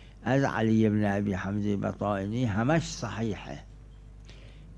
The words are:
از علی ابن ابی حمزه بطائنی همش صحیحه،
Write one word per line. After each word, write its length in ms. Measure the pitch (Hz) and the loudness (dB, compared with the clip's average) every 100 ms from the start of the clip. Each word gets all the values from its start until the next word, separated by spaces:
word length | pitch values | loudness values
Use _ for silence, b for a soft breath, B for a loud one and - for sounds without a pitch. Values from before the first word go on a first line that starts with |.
| B B | B B
از 200 | - 135 | 0 2
علی 440 | 139 107 113 110 107 | 2 2 4 6 6
ابن 300 | 107 104 98 | 4 2 2
ابی 160 | 104 | 0
حمزه 420 | 92 95 104 104 101 | -2 -2 -2 0 0
بطائنی 680 | 101 - 101 98 98 117 123 | -2 -2 -2 -2 -2 -2 0
همش 420 | 98 120 160 - | 2 2 2 0
صحیحه، 720 | - 110 101 113 90 - 69 - - - - - - - B B B B | -8 -8 -4 -4 -4 -8 -14 -14 -20 -20 -20 -20 -20 -20 B B B B